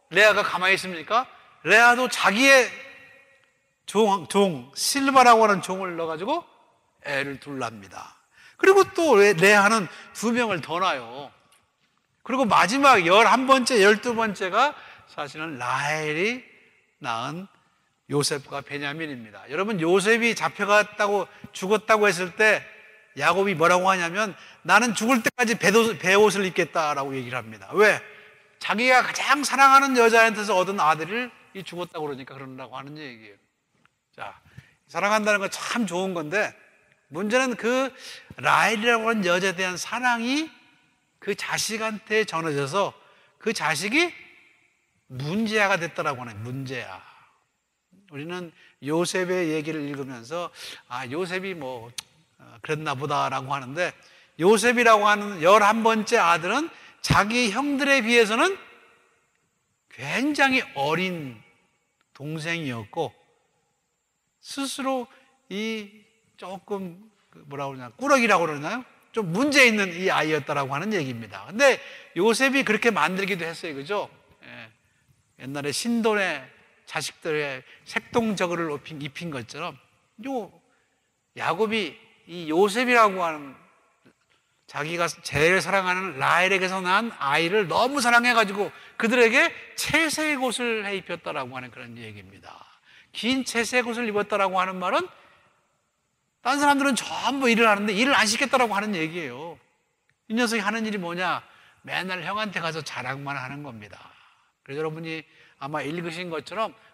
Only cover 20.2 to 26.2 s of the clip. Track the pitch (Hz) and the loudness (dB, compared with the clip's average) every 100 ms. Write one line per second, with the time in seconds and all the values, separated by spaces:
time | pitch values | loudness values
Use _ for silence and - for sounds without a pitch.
20.2 | 233 214 160 - 202 208 208 - 208 202 | 2 0 -4 -4 2 2 2 -2 -2 -2
21.2 | 175 - - - 190 208 - 220 208 170 | -4 -10 -18 -10 -2 -2 2 2 4 2
22.2 | 180 170 214 170 - - - _ _ 131 | -4 2 2 2 -2 -18 -20 _ _ -2
23.2 | 151 175 202 165 170 180 185 190 170 190 | 0 2 0 2 4 4 4 2 0 -2
24.2 | 214 156 - - 165 196 240 196 220 254 | -4 -6 -20 -14 2 4 4 0 2 2
25.2 | 277 - 233 226 202 214 226 156 180 196 | 2 -2 0 2 4 4 4 0 2 6